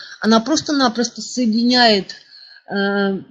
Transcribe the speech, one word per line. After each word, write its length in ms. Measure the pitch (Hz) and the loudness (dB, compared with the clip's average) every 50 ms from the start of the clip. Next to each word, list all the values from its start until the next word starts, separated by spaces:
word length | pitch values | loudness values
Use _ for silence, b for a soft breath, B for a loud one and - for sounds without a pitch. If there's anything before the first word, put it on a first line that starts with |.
| B B B B | B B B B
она 200 | - 214 226 226 | 0 2 4 4
просто-напросто 800 | 226 240 320 - - - 302 277 269 240 226 226 240 - - - 214 | 4 2 0 -2 0 -2 0 0 0 0 0 -2 -4 -6 -6 -10 -14
соединяет, 920 | - - 247 254 220 208 233 233 240 254 247 240 226 214 196 180 - - B B B B B B B B B B - | -10 -6 -2 -2 0 0 0 2 2 4 4 4 4 4 2 0 -4 -12 B B B B B B B B B B -8
э, 500 | - 202 196 202 202 202 196 196 196 180 - - | -4 -2 -2 0 0 0 0 0 -2 -4 -8 -12